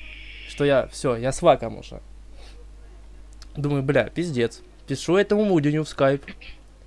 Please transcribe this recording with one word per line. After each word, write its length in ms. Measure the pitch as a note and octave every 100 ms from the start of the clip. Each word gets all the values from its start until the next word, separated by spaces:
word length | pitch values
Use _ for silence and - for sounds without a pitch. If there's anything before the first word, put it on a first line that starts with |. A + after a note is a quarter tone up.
| - - - - -
Что 160 | -
я, 220 | C#3+ C3+ -
все, 300 | - C3+ A2+
я 160 | B2+
с 100 | C3
ваком 340 | E3+ C3 A2+ G2+
уже. 220 | - - - - - - - - - - - - - - - - - -
Думаю, 260 | C#3+ C#3+
бля, 260 | C3+ C#3 G#2
пиздец. 540 | - F3 B2 A#2 - - - -
Пишу 300 | C3+ - F#3+
этому 280 | G3+ G#3
муденю 400 | G#3+ E3+ C#3+ D3+
в 40 | D3+
скайп. 360 | - C3+ C#3 - - - - - -